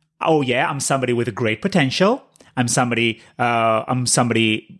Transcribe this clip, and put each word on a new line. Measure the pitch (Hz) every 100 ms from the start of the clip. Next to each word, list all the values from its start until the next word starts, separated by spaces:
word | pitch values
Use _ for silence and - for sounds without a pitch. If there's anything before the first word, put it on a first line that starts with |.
| _ _
"Oh | 165 156
yeah, | 127 120 165
I'm | 139
somebody | - 139 123
with | 120 123
a |
great | 98 113 113
potential. | 190 180 135 - 190 254 - _ - -
I'm | 120
somebody, | 139 123 117 117 113 - -
uh, | 120 117 113 113 -
I'm | 127 117
somebody, | - 120 113 110 110 -